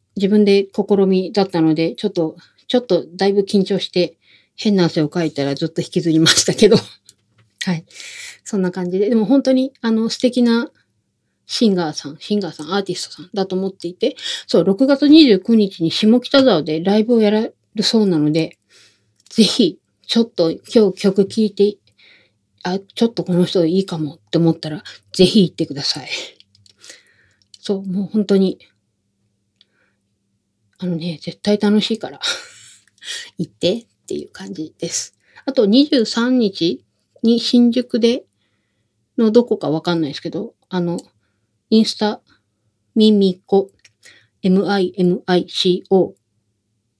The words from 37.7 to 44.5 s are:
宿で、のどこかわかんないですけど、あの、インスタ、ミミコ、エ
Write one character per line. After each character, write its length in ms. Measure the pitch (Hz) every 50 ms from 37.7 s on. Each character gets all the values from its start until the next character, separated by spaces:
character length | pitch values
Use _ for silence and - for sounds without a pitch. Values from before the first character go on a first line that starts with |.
宿 260 | 233 254 247 - - 226
で、 280 | 226 233 247 294 - _ _ _ _ _ _ _ _ _ _ _ _ _ _ _ _ _ _
の 140 | - 226 214
ど 140 | 214 240 240
こ 100 | - 220
か 140 | 202 - 143
わ 100 | 151 160
か 140 | - 175 175
ん 80 | 165
な 60 | 156 135
い 20 |
で 40 | 151
す 40 | -
け 80 | - 165
ど、 260 | - 185 220 233 - _ _ -
あ 120 | 185 180
の、 180 | 170 170 170 - - _ _ _ _ _ _ _ _ _ _ _ _ -
イ 100 | 220 220
ン 40 | 214
ス 100 | - -
タ、 240 | - 214 208 208 - _ _ _ _ _ _ _ _ _ _ _ _ _ _ -
ミ 180 | 220 214 214
ミ 280 | 214 202 196 190 180 185 _
コ、 240 | - 202 196 196 - _ _ _ _ _ _ _ - _ _ _ _ _ _
エ 80 | - 185